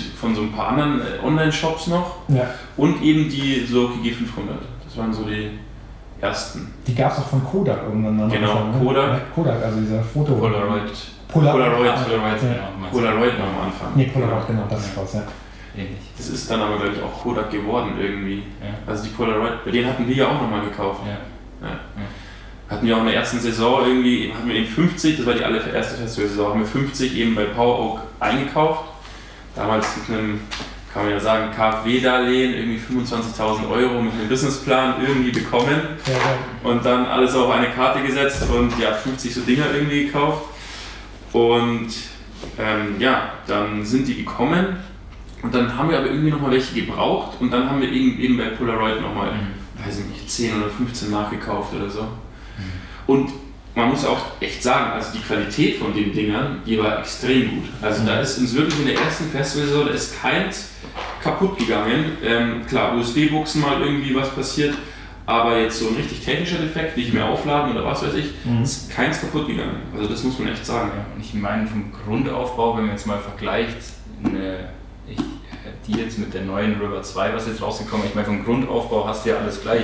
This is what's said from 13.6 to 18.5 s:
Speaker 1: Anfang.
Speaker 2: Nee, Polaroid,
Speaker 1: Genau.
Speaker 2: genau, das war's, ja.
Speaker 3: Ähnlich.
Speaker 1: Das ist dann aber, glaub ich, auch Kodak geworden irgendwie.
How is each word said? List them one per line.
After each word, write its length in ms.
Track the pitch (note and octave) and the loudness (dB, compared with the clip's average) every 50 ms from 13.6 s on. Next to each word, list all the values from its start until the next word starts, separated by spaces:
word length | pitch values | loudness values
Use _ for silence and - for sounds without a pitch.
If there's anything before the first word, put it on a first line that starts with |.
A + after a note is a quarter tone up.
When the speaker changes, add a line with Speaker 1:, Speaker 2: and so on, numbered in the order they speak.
| - | -4
Speaker 1:
Anfang. 200 | F#2+ - - - - - | -4 -4 -4 -4 2 4
Speaker 2:
Nee, 100 | C#3 B2 | 4 4
Polaroid, 420 | - - C3 A#2+ A2 A2 G#2+ - | 4 4 2 2 2 2 0 0
Speaker 1:
Genau. 140 | - A2+ G#2+ G2+ | 0 0 0 0
Speaker 2:
genau, 120 | G2+ A2 | 0 -2
das 220 | G#2 - - - | -2 -4 -4 -4
war's, 160 | G2 F#2+ F#2 - | -6 -6 -4 -4
ja. 100 | G#2 - - - - - - - - - - - | -4 -6 -6 -10 -14 -16 -18 -18 -18 -18 -14 -10
Speaker 3:
Ähnlich. 220 | G2+ F#2+ F#2+ F#2 G2 - - - | -8 -8 -8 -8 -10 -12 -14 -14
Speaker 1:
Das 120 | - B2 - | -12 -8 -8
ist 200 | - B2 - - | -6 -6 -4 -2
dann 100 | A#2 A2 | -2 0
aber, 160 | G#2+ G#2 G#2 | 0 0 0
glaub 140 | G#2 G2+ G2+ | 0 0 -2
ich, 120 | - - F2+ | -2 -2 -6
auch 180 | F2+ - - | -6 -8 -6
Kodak 300 | - B2 A#2+ A2 A2 G#2 | -4 -2 -2 -2 -2 -2
geworden 400 | G#2+ G#2 G2 G#2 A2+ B2 A#2 G2+ - - | -2 -4 -2 0 0 0 0 0 -2 -2
irgendwie. 360 | G2 G2 G2+ G2+ G2 G2 G2 G2+ G#2 - | -2 -2 -2 -4 -4 -4 -4 -4 -6 -10